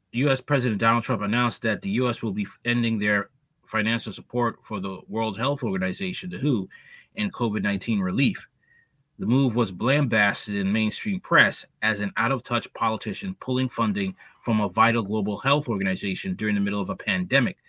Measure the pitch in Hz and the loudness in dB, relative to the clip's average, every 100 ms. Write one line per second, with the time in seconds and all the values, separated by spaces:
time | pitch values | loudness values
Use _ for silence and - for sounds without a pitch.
0 | _ 117 143 135 - 143 120 104 113 117 | _ 0 2 2 2 2 2 2 4 4
1 | - 113 101 120 123 - 113 98 98 110 | 2 -2 0 2 0 0 -2 0 0 0
2 | 123 113 113 98 98 - 120 120 117 113 | 0 0 -2 -2 -4 -4 -2 2 2 2
3 | 104 101 101 _ _ _ _ 110 107 117 | 2 0 -2 _ _ _ _ -2 0 -2
4 | - - - 123 117 - - 104 95 92 | -4 -10 -6 0 0 -2 -8 -6 -6 -8
5 | - 107 110 101 127 143 117 95 92 92 | -8 -4 -2 -2 -2 -2 -2 0 -2 -2
6 | 95 90 90 87 143 117 92 - - - | -6 -6 -8 -2 0 0 -2 -10 -20 -20
7 | - - 104 - 117 104 101 98 - 107 | -16 -6 -6 -2 -2 0 0 -2 0 0
8 | 92 98 135 - - _ _ _ _ _ | 0 2 0 0 -10 _ _ _ _ _
9 | _ - 101 127 135 110 104 90 117 143 | _ -6 0 2 4 2 0 0 0 2
10 | 131 110 101 98 - 101 95 110 110 - | 2 4 2 0 -4 -2 2 2 0 -2
11 | 107 95 - 165 107 - - _ 107 104 | -4 -4 2 4 4 0 -12 _ -2 -2
12 | 101 104 117 131 - 120 - - 113 110 | -4 -2 -2 -2 -2 -4 -4 -2 -2 -2
13 | 110 98 98 92 - 127 131 - 110 101 | -6 -6 -8 -8 -4 -2 -2 0 0 2
14 | 98 92 - _ - 107 104 90 113 117 | -2 -4 -16 _ 0 2 2 4 4 4
15 | 98 110 101 101 135 147 131 101 98 92 | 0 0 0 -2 0 0 0 -2 0 -2
16 | 101 92 95 90 107 104 101 104 95 92 | -4 -4 -4 -2 0 2 0 0 -4 -4
17 | - 95 92 135 113 - | -2 -2 2 2 0 -4